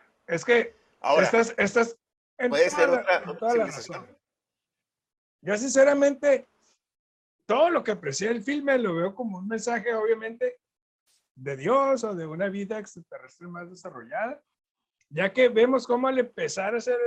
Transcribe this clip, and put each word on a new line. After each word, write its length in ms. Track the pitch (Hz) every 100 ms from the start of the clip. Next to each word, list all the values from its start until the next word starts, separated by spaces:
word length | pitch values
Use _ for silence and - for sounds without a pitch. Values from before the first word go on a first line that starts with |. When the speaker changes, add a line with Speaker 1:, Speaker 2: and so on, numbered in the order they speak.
| _ _ -
Speaker 1:
Es 180 | 170
que 300 | - 233 233 - _ _
Speaker 2:
Ahora, 260 | 131 151 -
Speaker 1:
estás, 280 | 226 226 -
estás 380 | 202 233 233 - _ _ _ -
en 120 | 247
Speaker 2:
puede 180 | 147 180
Speaker 1:
toda 60 | -
Speaker 2:
ser 80 | 180
Speaker 1:
la, 80 | 220
Speaker 2:
otra, 160 | 190 175
Speaker 1:
en 100 | -
Speaker 2:
otra 100 | 156
Speaker 1:
toda 160 | 226
la 100 | 233 202
Speaker 2:
civilización. 340 | 135 113 180
Speaker 1:
razón. 160 | - _ _ _ _ _ _ _ _ _ _ _ _ _
Yo, 140 | 160 208
sinceramente, 920 | 262 269 277 285 285 277 285 254 - _ _ _ _ _ _ _ _ _ -
todo 240 | 240 349
lo 140 | 294
que 80 | 220
aprecia 380 | 190 147 135 214
el 120 | 233
filme 340 | 262 294 277 254
lo 180 | 208 165
veo 180 | 190
como 240 | 196 226 180
un 80 | 196
mensaje, 480 | 226 233 233 226
obviamente, 640 | 220 220 226 220 233 247 - _ _ _ _ _ _ _ 135
de 200 | 135 135
Dios 460 | 165 269 269 262
o 120 | 220 180
de 100 | 160
una 220 | 165 196
vida 300 | 202 202 220
extraterrestre 680 | 202 175 - 131 131 _ 175
más 240 | 175 175
desarrollada, 720 | 180 185 131 117 160 233 285 _ _ _ _ _ _ _
ya 240 | 147 190
que 160 | 247 247
vemos 360 | 214 247 262 247
cómo 220 | 240 262
al 100 | 262
empezar 560 | 247 - 151 190 196
a 40 | 233
hacer 200 | 247 240